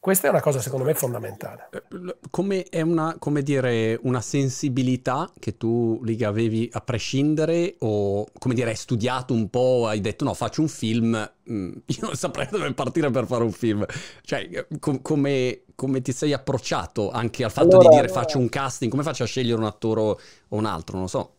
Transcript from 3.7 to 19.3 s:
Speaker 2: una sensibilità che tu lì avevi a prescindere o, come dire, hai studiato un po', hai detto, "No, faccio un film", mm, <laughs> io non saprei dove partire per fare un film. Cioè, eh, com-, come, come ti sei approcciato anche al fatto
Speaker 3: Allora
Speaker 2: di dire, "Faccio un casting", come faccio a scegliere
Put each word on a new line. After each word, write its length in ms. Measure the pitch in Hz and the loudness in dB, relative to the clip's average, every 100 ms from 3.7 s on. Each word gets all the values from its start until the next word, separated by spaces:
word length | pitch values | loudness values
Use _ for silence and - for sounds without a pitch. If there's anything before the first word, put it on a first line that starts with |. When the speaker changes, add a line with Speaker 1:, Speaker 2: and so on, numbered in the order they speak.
| 117 110 113 | 2 0 0
Speaker 2:
una 180 | 131 123 | 0 -2
sensibilità 1080 | - 143 135 - 147 127 127 127 - 131 180 - | -2 0 0 -2 -2 0 0 0 0 -2 -4 -8
che 200 | - - | -10 -4
tu 420 | 113 117 117 113 | 0 2 2 0
lì 200 | 113 113 | -2 -2
avevi 460 | 110 104 117 110 117 | 0 0 0 0 -2
a 80 | 113 | -6
prescindere 960 | - 113 - 131 147 156 156 170 170 - | -6 -6 -2 0 2 2 2 0 0 -2
o, 460 | 113 104 101 101 107 - | -2 0 0 0 -4 -6
come 160 | 127 | -2
dire, 160 | 120 120 | 0 -2
hai 60 | 135 | -4
studiato 560 | - 120 120 127 127 | -2 -2 0 -2 0
un 160 | 117 107 | 0 0
po', 360 | 123 127 127 113 | 2 4 4 2
hai 140 | 107 | 0
detto, 240 | 101 - | -2 -2
"No, 100 | 143 | -4
faccio 280 | 95 113 - | -2 -4 -2
un 80 | 156 | -2
film", 600 | - 110 117 113 113 104 _ - | -2 -2 2 2 0 -4 _ -8
mm, 200 | 110 90 - | -6 -6 -10
<laughs> 40 | - | -8
io 100 | - | -6
non 160 | 226 - | -4 -4
saprei 320 | 170 - - | -4 -4 -4
dove 220 | 202 147 | -4 -4
partire 360 | 131 127 - 147 | -4 -2 0 0
per 140 | 127 117 | 0 -2
fare 180 | 123 | 0
un 80 | 117 | 0
film. 340 | 95 113 104 101 - - - | 0 -2 0 -2 -6 -12 -18
Cioè, 260 | - 147 190 | -8 -6 -6
eh, 180 | 175 - 151 | -10 -10 -6
com-, 220 | - 131 | -4 -4
come, 640 | 131 151 139 139 123 123 _ - | -2 0 2 0 0 -4 _ -8
come 260 | 135 135 | -4 -2
ti 120 | 131 | -4
sei 180 | 127 151 | -2 -2
approcciato 800 | 139 - 131 - 147 - - 101 | -2 -2 -4 -2 -4 -4 -4 -2
anche 320 | 127 117 - | -2 -4 -2
al 80 | 117 | -4
fatto 240 | - 170 185 | 4 8 12
Speaker 3:
Allora 140 | 170 | 12
Speaker 2:
di 60 | 151 | 10
dire, 120 | 139 | 8
"Faccio 300 | 131 - 139 | -2 -2 0
un 100 | 120 | 0
casting", 420 | 139 135 - 120 | -2 -6 -4 -2
come 140 | 135 | -2
faccio 200 | 147 143 | -4 -4
a 40 | |
scegliere 320 | 120 | -4